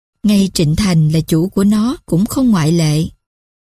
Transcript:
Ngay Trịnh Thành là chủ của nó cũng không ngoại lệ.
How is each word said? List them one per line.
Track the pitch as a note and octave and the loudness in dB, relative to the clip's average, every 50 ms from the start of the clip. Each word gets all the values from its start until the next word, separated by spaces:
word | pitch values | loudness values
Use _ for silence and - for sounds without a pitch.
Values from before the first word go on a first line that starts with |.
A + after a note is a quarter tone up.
| _ _ _ _ | _ _ _ _
Ngay | - G#3 G#3 G3 G3 F#3 - | -2 0 2 2 0 0 -2
Trịnh | - E3+ D3 D#3 | -2 -2 0 0
Thành | G#3 G#3+ F#3+ F3 D#3+ D#3 D3+ | 0 0 0 2 2 2 2
là | D#3 D#3+ | 0 -2
chủ | D3+ - E3 D#3+ E3+ G3 | -2 0 -2 -2 -2 -2
của | - G3 G3 | -2 0 0
nó | G3+ G#3+ G#3+ G#3+ A#3+ D4+ F4+ _ | 2 2 0 0 -2 -4 -6 _
cũng | - - E3+ G#3 | -4 -2 -2 -2
không | - - D4 C4 B3 | -2 -2 0 0 2
ngoại | G#3+ F3 C#3+ D3+ | 2 2 0 0
lệ. | E3+ E3+ D#3+ D3+ D3 D#3 E3+ - - _ _ _ _ _ _ _ _ _ _ | 0 0 0 0 0 -2 -4 -6 -8 _ _ _ _ _ _ _ _ _ _